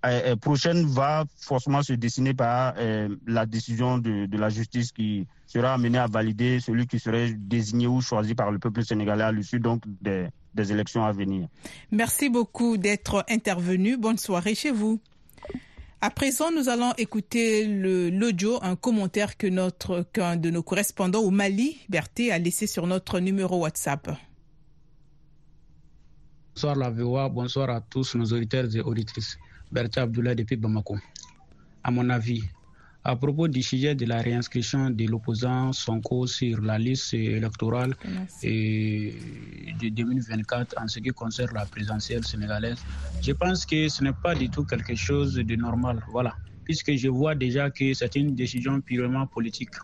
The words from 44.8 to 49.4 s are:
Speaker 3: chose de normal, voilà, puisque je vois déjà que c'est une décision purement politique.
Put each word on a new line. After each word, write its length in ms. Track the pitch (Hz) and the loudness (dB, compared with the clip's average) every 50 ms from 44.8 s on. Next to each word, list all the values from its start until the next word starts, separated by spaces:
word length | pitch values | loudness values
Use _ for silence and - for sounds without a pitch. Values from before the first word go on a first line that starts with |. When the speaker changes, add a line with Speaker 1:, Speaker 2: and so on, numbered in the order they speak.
| 110 - 120 | -2 -4 -4
Speaker 3:
chose 400 | 110 - - 143 143 143 139 131 | -4 0 0 2 2 2 2 0
de 200 | 127 120 110 113 | 0 0 0 0
normal, 480 | 113 120 120 113 117 123 127 120 113 110 - | 0 0 0 0 0 0 0 0 -2 -4 -4
voilà, 240 | - 120 123 117 - - - - - - - | -2 -2 -2 0 -2 -6 -12 -14 -16 -18 -4
puisque 280 | - 160 156 - - 147 | -4 -4 -2 0 0 0
je 140 | 131 120 135 | 2 2 2
vois 280 | 127 127 143 156 156 | 2 4 2 2 2
déjà 340 | 143 127 127 120 139 143 139 | 2 0 0 2 2 0 0
que 240 | 131 - 135 135 135 | 0 0 0 0 2
c'est 220 | - 123 120 - 139 | 2 -2 0 0 2
une 180 | 143 147 139 | 2 2 2
décision 460 | 120 127 120 127 127 120 135 135 139 | 0 -2 -2 -2 -2 -2 0 0 0
purement 460 | 131 - 123 123 123 123 127 131 135 131 | 0 0 -2 0 0 2 2 0 0 -2
politique. 480 | - 117 | -2 -4